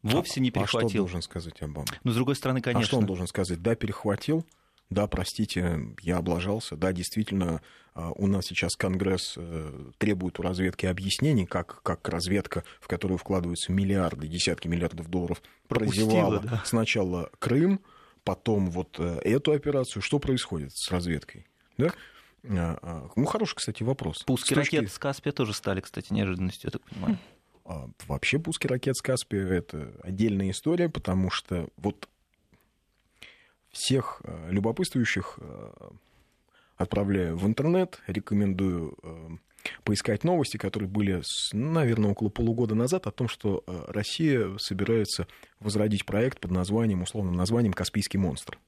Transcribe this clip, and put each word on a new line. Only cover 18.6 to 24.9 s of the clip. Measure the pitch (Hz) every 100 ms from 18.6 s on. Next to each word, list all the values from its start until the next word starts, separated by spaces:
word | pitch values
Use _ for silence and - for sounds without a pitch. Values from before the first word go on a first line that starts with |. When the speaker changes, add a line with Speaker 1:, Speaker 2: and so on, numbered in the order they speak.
| 92
Speaker 2:
вот, | 85 87 -
э, | 87 82
эту | - 123 143
операцию. | 151 147 117 104 -
Что | - 147
происходит | 139 127 - 85 69
с | - -
разведкой?» | 90 87 78 - - - _ _ -
Да? | 147 - - - - _
А, | 127 98 85 80
а, | 85 85 69 -
ну, | 143
хороший, | 220 220 -
кстати, | - 110
вопрос. | 113 135 - -
Speaker 1:
Пуски | - 127 -
Speaker 2:
С | 139
точки | 143 156
Speaker 1:
ракет | 107